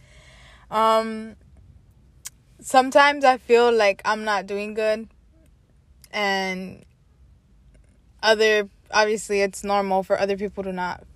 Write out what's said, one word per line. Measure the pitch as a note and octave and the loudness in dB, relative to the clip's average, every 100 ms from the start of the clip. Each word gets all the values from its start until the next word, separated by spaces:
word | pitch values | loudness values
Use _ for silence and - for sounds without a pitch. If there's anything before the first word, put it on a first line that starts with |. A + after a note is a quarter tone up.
| _ - - - - - - | _ -20 -20 -20 -20 -20 -6
Um, | G#3+ A3 A3 A3 A3 A3 G#3 _ - - - _ _ _ _ - _ _ _ | 0 2 2 0 -8 -14 -20 _ -20 -20 -20 _ _ _ _ -20 _ _ _
sometimes | - C4 C4 C#4+ C#4+ D4 | 2 2 4 4 4 4
I | C4+ B3+ | 2 2
feel | - A#3 A#3+ | 2 4 4
like | A3+ G#3 G3 | 4 2 0
I'm | - G#3+ | -4 -4
not | G#3+ G3+ G3 | -2 -4 -4
doing | G3+ G#3 | -8 -8
good, | G#3+ A3 A3 A3 _ _ _ _ _ _ _ _ _ _ | -4 -2 -4 -8 _ _ _ _ _ _ _ _ _ _
and | G#3+ G3+ G3 F#3+ F#3 F#3+ - - _ _ _ _ _ _ _ _ _ _ _ _ - | -4 -2 -2 -4 -8 -12 -18 -20 _ _ _ _ _ _ _ _ _ _ _ _ -4
other, | G#3+ A3 A3 G#3+ G3+ _ - | 0 2 2 2 -2 _ -4
obviously | G#3 G#3+ G#3+ - G3+ | 0 0 -2 -4 -2
it's | G3 - | -2 -4
normal | G3+ G3+ G3 F#3+ | -4 -2 0 -2
for | F#3 G3+ | -2 -2
other | G3 G3 | -2 -4
people | G3+ G3+ | -6 -8
to | F#3+ | -10
not | F#3 F3+ - - | -8 -8 -10 -16